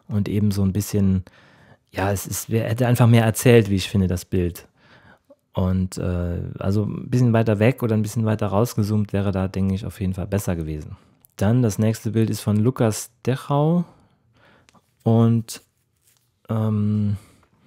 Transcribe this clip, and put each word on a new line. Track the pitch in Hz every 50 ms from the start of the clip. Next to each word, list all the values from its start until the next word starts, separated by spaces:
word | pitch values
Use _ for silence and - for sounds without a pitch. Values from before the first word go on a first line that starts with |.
| _ -
und | - 104 98 -
eben | 87 104 104 104
so | 98 101 98
ein | 95 92
bisschen, | 104 101 - - 104 98 95 95 92 - - _ _ _ _ _ _ - _ - _ _ _ -
ja, | - 95 98
es | 101 95 -
ist, | - 104 - - -
wär, | 110 113 113 110
hätte | 110 117 127
einfach | 117 123 - 123
mehr | 113 120 117 113
erzählt, | 113 107 - - 131 120 117 107 98
wie | 101
ich | 95 - -
finde, | - 101 95 87
das | 90 90 -
Bild. | - - 92 90 87 82 - - - _ _ _ _ - - _ - - _ _ _ - _ _ _ -
Und, | - 95 90 92 92 92 92 -
äh, | 90 87 92 87 87 87 87 87 90 90 87 - -
also | - 95 98 107 101
ein | - - - - 120
bisschen | 123 123 123 120 110
weiter | 113 113 113 107 101
weg | 110 120 135 - 123
oder | 110 110
ein | 107 107
bisschen | 107 - 120 110
weiter | 107 107 107 110 98
rausgezoomt | 95 98 120 120 - - 104 98 107 107 104 - -
wäre | 98 98 101 95
da, | 95 92 95
denke | - 95 95 95 95
ich, | 95 -
auf | 92 - - 92
jeden | 92 92
Fall | 92 90
besser | 98 - - - - 90
gewesen. | 82 80 76 78 76 73 92 95 - _ _ _ _ _ - _ -
Dann | - 101 117 127 123
das | 110 101 -
nächste | 107 110 110 - - 113
Bild | 101 113 113 110
ist | 110 - -
von | 107 104 107
Lukas | 107 123 127 - 123 110 104 - - - _ _ -
Dechau | 117 127 135 - - 143 143 147 156 170 180 170 - - _ _ _ _ _ _ _ _ _ _ _ _ _ _ _ _ _ _ _ _ _ -
und, | 117 113 117 117 113 117 113 110 - - - _ _ _ _ _ _ _ _ _ _ _ _ _ _ _ _ _ -
ähm, | 113 110 110 110 107 104 104 104 107 107 104 101 101 95 - - _ _ _ _ _ _ _